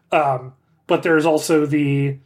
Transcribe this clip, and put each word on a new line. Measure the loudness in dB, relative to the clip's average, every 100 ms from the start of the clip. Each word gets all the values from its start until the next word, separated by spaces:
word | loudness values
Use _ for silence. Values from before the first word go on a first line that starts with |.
| _
um, | -2 0 -4 -8 -20 _ _ -2
but | -2
there's | 2 2 2
also | 0 2 0 2
the, | 0 0 0 -2 -6